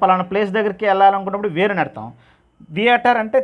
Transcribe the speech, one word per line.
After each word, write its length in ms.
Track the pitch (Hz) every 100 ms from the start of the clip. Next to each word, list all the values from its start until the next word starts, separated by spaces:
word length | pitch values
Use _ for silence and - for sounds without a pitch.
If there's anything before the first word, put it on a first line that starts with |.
పలానా 240 | 190 185 180
ప్లేస్ 200 | 196 202 202
దగ్గరికి 260 | 208 190 214
వెళ్ళాలనుకున్నప్పుడు 600 | 190 196 196 196 202 208 156
వేరే 140 | 202 185
అని 80 | 139
అర్థం. 200 | 117 113 - _ _ _ _ - 160
థియేటర్ 420 | 240 240 247 240
అంటే 140 | 220 262